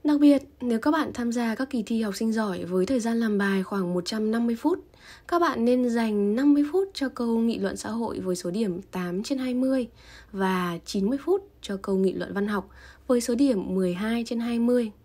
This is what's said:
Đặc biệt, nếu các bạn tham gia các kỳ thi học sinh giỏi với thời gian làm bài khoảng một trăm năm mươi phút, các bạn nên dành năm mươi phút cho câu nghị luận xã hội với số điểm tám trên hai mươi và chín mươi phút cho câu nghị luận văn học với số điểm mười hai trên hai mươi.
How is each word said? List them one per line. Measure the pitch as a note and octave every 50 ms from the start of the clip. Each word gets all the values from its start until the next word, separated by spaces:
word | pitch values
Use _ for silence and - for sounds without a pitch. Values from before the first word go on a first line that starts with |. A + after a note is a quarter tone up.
| -
Đặc | D4 D4 C#4
biệt, | D4 C#4+ C#4+ C4+ - - - _
nếu | B3 B3 A3+ A3
các | - D4+
bạn | D#4 D#4+ C#4 - -
tham | - A#3+ A#3+
gia | A#3 A#3+ A#3+ A3+ A3
các | - C4+ C4
kỳ | - A#3+
thi | G3+ - A#3 A3
học | A3+ G#3 F#3+
sinh | - A3+ A3+
giỏi | A3 A3 A3 G3+ F3+ F3 F3
với | E3+ F3+ F#3 F#3
thời | - C4+ B3
gian | G#3+ A3+ A#3 A#3
làm | A#3 A3 G#3 G3
bài | G3+ G3 G3 F#3+
khoảng | F#3 - G3+ G3 F#3 F3 F3+
một | F3+ F3
trăm | - A3 A3 G#3+ G#3+
năm | A3 A#3 A#3
mươi | A#3 A#3
phút, | A#3 - D4+ F4+ - - - - - - - - - _ -
các | F4 E4+
bạn | E4+ D#4 A#3+ A#3 A3+
nên | A#3+ B3+ B3+ B3 A#3+
dành | A#3 A#3 A3+ A3 G#3 G#3 G3+ G3+ G#3
năm | A#3+ C#4 D4 C#4+
mươi | D4 C#4+ D4
phút | E4+ F#4 G4 G4 -
cho | - C#4 B3+
câu | - - A#3+ A#3 A#3 A3+
nghị | A3+ A#3 A3+ -
luận | G3 F#3+ -
xã | G3+ - G#3+
hội | A3 A#3 A#3 - - -
với | F#3 F#3 F3+
số | F3+ - F3
điểm | F3 A3 A#3 G3 E3+ F3+
tám | - - - F#3 F3+ F3 F3 F#3+
trên | A3+ - C#4 C4
hai | C4 B3+ B3
mươi | B3 C4 C4 C4+ C4 A#3+ A#3 - - - - - - - -
và | - G3 G3 F#3+ F#3 F3+ F3+ F3 E3+ E3+ -
chín | - - G3+ F#3+
mươi | G#3 C4+ C#4 -
phút | E4 F#4+ G4 G4 - _ _
cho | - - G3+ F#3+
câu | - G3+ G3
nghị | F#3+ F#3+ F#3
luận | - F3 - - F#3
văn | G3 G3+
học | G#3+ G#3 G3 - - - - - - - - _
với | - B3+ A#3+
số | A#3+ - A#3+
điểm | A#3 C#4+ C#4 A#3+ F#3+ - - F#3
mười | F#3+ F#3 F3+ F3
hai | F3 G#3 A3 A3+ A#3 A#3
trên | - B3 A3+
hai | A#3 A#3+ A#3+ A#3
mươi. | A#3 A#3+ B3 B3 A#3 G#3+ - -